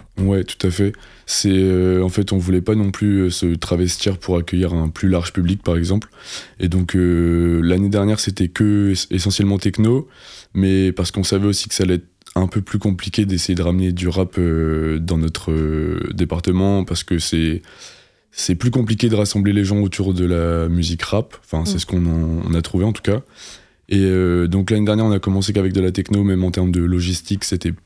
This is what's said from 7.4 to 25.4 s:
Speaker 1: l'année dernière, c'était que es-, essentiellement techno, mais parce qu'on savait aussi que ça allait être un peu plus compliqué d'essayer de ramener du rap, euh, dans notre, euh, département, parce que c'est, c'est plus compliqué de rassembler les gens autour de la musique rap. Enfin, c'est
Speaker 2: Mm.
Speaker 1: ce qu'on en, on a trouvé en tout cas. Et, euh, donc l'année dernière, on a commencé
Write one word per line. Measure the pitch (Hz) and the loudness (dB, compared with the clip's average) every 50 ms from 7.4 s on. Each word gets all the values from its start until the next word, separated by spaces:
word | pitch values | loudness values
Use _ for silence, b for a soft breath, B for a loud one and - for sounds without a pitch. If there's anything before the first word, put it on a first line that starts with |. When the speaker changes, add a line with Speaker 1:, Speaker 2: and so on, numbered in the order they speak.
| 85 85 85 82 82 | 2 2 2 2 2
Speaker 1:
l'année | 85 90 92 101 98 | 2 2 2 0 0
dernière, | 101 104 98 101 107 104 | 0 0 2 0 0 0
c'était | - - 98 - 95 85 | -2 -4 -2 -2 -2 -2
que | - - 110 104 104 101 101 98 | 0 0 2 2 4 4 2 2
es-, | 95 90 - - - | 0 0 -2 -4 -4
essentiellement | 92 82 - - - 104 98 98 95 | -2 -2 -2 0 0 0 0 0 0
techno, | - 101 95 - 107 110 123 135 151 B B B B B B B B B - | 0 -2 0 2 2 2 2 0 -2 B B B B B B B B B -2
mais | 90 98 95 95 95 95 95 | 0 2 2 4 4 2 2
parce | 90 - 90 - | 0 -2 -4 -4
qu'on | - 104 95 | -2 -4 -2
savait | - - 98 101 101 | 0 0 0 2 0
aussi | 101 - - - | 0 -2 -4 -6
que | - | -4
ça | - 95 | -2 0
allait | 90 90 | 0 0
être | 90 - _ _ _ - - - | 0 -2 _ _ _ -16 -6 -2
un | - 95 90 | -2 -2 0
peu | - 107 | -2 -4
plus | 95 - - 101 | -6 -4 -4 -2
compliqué | - 107 95 90 - 95 - - 104 | 0 0 -2 -2 -6 -6 -2 -2 0
d'essayer | 98 95 87 - - 92 | 0 0 -2 -2 -2 -2
de | 87 | 0
ramener | 87 87 90 92 92 92 87 | 0 0 2 2 2 0 0
du | 87 90 90 | -2 -2 -2
rap, | 80 95 90 85 - - | 0 0 -2 -2 0 0
euh, | 90 85 80 80 80 78 78 78 80 80 78 78 | 0 2 2 0 0 0 0 0 0 -2 -2 -2
dans | 82 85 87 80 | -2 -2 0 0
notre, | 80 82 80 - - - | 0 -2 -2 -4 -4 -2
euh, | 80 80 78 78 78 78 78 80 80 85 - - - | -2 0 0 0 0 -2 -2 -2 -4 -4 -6 -6 -4
département, | - 90 - - 85 82 98 90 92 95 98 101 98 92 | -2 -2 -2 -2 -2 0 0 2 2 2 2 2 0 0
parce | - 87 85 - | -2 -4 -6 -4
que | - 90 82 | -2 -2 -2
c'est, | - - - 82 80 80 80 85 B B B B B B B B B B B B B B - | -2 -2 0 0 0 0 -2 -4 B B B B B B B B B B B B B B -12
c'est | - - - 90 | -8 -2 -2 -2
plus | 85 - 123 | 0 0 0
compliqué | 117 131 117 107 113 104 - 117 | 0 2 0 0 0 0 2 2
de | 107 104 | 2 2
rassembler | 104 101 - 101 98 101 | 0 0 0 0 2 2
les | 101 104 101 | 2 2 2
gens | 95 104 104 | 2 2 0
autour | 101 95 - - 95 98 92 | 0 0 0 -2 -2 0 0
de | 90 90 | 0 2
la | 87 87 85 85 85 85 82 82 82 | 2 2 2 0 0 0 0 0 0
musique | 85 87 82 82 87 80 - | 0 0 0 -2 -2 -4 -4
rap. | - - 104 - - - - _ | -2 -2 -2 -2 -4 -10 -20 _
Enfin, | - - 80 80 | -6 -4 -4 -2
c'est | 92 98 | -2 -2
Speaker 2:
Mm. | 90 | -4
Speaker 1:
ce | - | -4
qu'on | - - 90 85 | -2 -2 0 0
en, | 85 82 82 82 80 82 82 - - | 2 0 0 0 0 -2 -2 -2 0
on | 82 | 0
a | 82 | 0
trouvé | 80 - - 90 95 | -2 -2 -2 0 0
en | 110 107 | 0 -2
tout | - | -2
cas. | - - 98 120 - B B B B B B B B B B B B - | -2 -2 -2 -2 -4 B B B B B B B B B B B B -2
Et, | 98 98 98 | 0 2 2
euh, | 95 92 92 92 90 87 87 87 87 | 4 2 2 2 2 2 2 2 2
donc | 87 98 95 95 | 2 0 0 2
l'année | 110 107 107 | 2 2 2
dernière, | 104 107 107 113 | 2 2 2 2
on | 110 | 2
a | 104 95 | 2 0
commencé | - 104 98 98 | 0 0 0 0